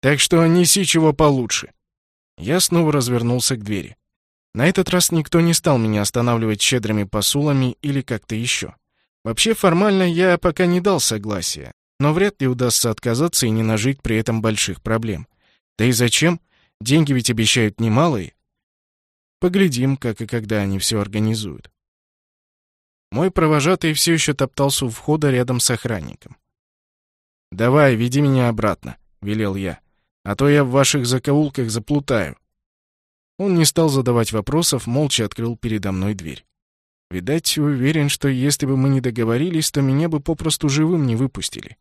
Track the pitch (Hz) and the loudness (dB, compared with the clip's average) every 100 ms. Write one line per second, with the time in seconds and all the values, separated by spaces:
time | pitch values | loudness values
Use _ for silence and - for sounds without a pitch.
0 | 131 143 - 170 165 170 175 202 185 165 | 0 0 2 2 4 4 4 2 2 2
1 | 156 143 151 139 117 - - _ _ _ | 2 4 2 2 -2 -6 -8 _ _ _
2 | _ _ _ _ 165 175 185 175 160 147 | _ _ _ _ -2 0 2 2 2 2
3 | 123 123 117 123 117 127 104 101 - - | 0 0 0 0 -2 -4 -4 -6 -6 -16
4 | _ _ _ _ _ 107 143 185 185 180 | _ _ _ _ _ 0 0 2 0 0
5 | 170 170 151 170 170 165 - 135 110 107 | 0 0 0 2 2 2 2 2 2 0
6 | 101 123 120 117 113 107 - 127 104 107 | 0 0 0 0 0 0 0 0 0 -2
7 | 98 107 101 143 151 139 127 - 139 139 | -2 -2 -2 0 0 2 0 -2 -4 -4
8 | 127 113 _ 110 117 - - - _ _ | -4 -8 _ -6 -4 -4 -6 -14 _ _
9 | _ _ - 113 220 226 196 170 208 196 | _ _ -8 -2 0 2 4 4 4 2
10 | 180 165 185 175 180 156 180 180 180 180 | 2 2 2 2 0 0 0 2 0 0
11 | - 107 104 101 80 76 65 - _ _ | 0 -4 -4 -6 -6 -8 -12 -20 _ _
12 | 139 156 202 - 135 123 123 113 120 110 | 0 2 0 0 -2 0 0 0 -2 -2
13 | 123 117 165 - 120 110 113 110 117 139 | -2 0 0 0 0 0 0 0 0 -4
14 | - 110 110 113 110 107 - 90 - 113 | -2 -2 0 -2 -2 -2 -4 -6 -4 -4
15 | 113 90 - _ _ _ _ _ 113 117 | -4 -8 -10 _ _ _ _ _ 0 2
16 | 120 - 160 170 _ _ _ _ 110 147 | 2 2 2 0 _ _ _ _ 0 2
17 | 147 131 113 113 110 - 107 - 113 110 | 4 2 0 0 2 2 0 0 0 2
18 | 170 127 90 _ _ _ _ _ _ _ | 2 0 -6 _ _ _ _ _ _ _
19 | _ _ _ _ 180 185 190 123 131 135 | _ _ _ _ 0 2 2 2 0 0
20 | 123 107 113 120 107 110 98 98 - 110 | -4 -6 -6 -6 -2 -2 -2 -2 -2 -2
21 | 101 104 107 110 104 69 - _ _ _ | -2 -2 0 -2 -6 -12 -18 _ _ _
22 | _ _ _ _ _ _ _ _ _ _ | _ _ _ _ _ _ _ _ _ _
23 | _ 107 180 180 160 151 143 185 165 151 | _ -2 -2 2 2 2 2 0 0 0
24 | - 165 151 143 135 - 139 - 131 110 | 0 2 0 -2 -2 0 0 0 -4 -6
25 | - 156 147 127 123 123 - 120 - 107 | -2 0 2 0 0 0 0 -2 -4 -6
26 | 69 - - - _ _ _ _ _ _ | -8 -16 -20 -20 _ _ _ _ _ _
27 | _ _ _ _ _ 92 117 139 143 117 | _ _ _ _ _ -2 2 6 4 4
28 | 120 131 143 131 120 110 107 87 - - | 2 2 2 2 2 0 -2 -2 -8 -18
29 | _ _ 101 110 104 98 92 82 _ _ | _ _ -6 -2 -2 -2 -6 -8 _ _
30 | _ _ - 101 143 147 135 131 135 147 | _ _ -10 0 4 4 4 2 2 2
31 | 120 127 - 143 151 135 117 110 - 147 | 0 -2 0 0 0 -2 -4 -4 -2 -2
32 | 139 120 80 60 _ _ _ _ _ _ | 0 -2 -2 -8 _ _ _ _ _ _
33 | _ _ _ _ 196 175 156 - 160 135 | _ _ _ _ 0 2 2 2 2 2
34 | 123 120 113 110 101 151 170 135 113 123 | 0 0 0 -4 -2 -2 0 -2 -2 -2
35 | 151 - 107 - 117 113 120 107 98 95 | 0 -2 -4 -6 -8 -6 -6 -4 -4 -4
36 | 95 104 80 65 _ _ _ _ _ _ | -4 -6 -10 -14 _ _ _ _ _ _
37 | _ 90 90 156 - - 147 139 131 156 | _ -10 -4 -2 -2 -2 0 0 0 0
38 | 143 - 139 131 135 143 139 135 135 135 | 0 0 -2 0 -2 -2 0 0 2 2
39 | 127 113 113 117 165 165 156 - 139 135 | 0 -2 0 0 0 -2 -2 0 0 2
40 | 170 156 143 160 160 - 151 139 156 175 | 0 -2 -4 -4 -2 -2 -2 0 2 2
41 | 135 113 131 - 90 - - - | 0 0 -2 -4 -10 -10 -18 -20